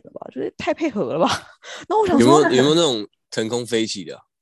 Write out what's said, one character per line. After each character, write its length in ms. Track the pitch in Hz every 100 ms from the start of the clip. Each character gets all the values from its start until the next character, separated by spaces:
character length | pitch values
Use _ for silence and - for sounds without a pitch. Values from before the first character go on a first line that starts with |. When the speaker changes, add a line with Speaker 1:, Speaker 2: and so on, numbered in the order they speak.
Speaker 1:
了 60 | -
吧， 140 | - -
就 140 | -
是 120 | - -
太 160 | -
配 160 | 294 311
合 240 | 214 127
了 40 | 147
吧。” 80 | 185 - - _ -
<laughs> 140 | - -
然 80 | 415
后 40 |
我 40 | 392
想 140 | -
说， 220 | - 151
Speaker 2:
有 80 | -
没 0 |
有， 60 | 127
有 60 |
没 60 | 143
有 60 |
那 80 | 165
种 260 | 160 113 101 _ _
腾 180 | - 110
空 180 | 120 120
飞 200 | 113 110
起 180 | 101
的 100 | 76
啊？ 80 | - _ _